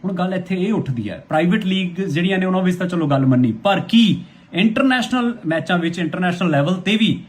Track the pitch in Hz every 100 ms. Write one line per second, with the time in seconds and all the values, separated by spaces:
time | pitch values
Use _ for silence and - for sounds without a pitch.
0 | 185 180 185 185 175 185 196 196 135 117
1 | 101 82 - 156 175 214 185 190 185 170
2 | 190 147 180 190 185 185 185 180 180 175
3 | 151 139 131 127 120 107 202 190 - 233
4 | 220 139 - - - 175 220 240 262 254
5 | 220 254 240 233 160 160 160 180 165 170
6 | 165 175 180 175 185 143 147 180 196 214
7 | 214 -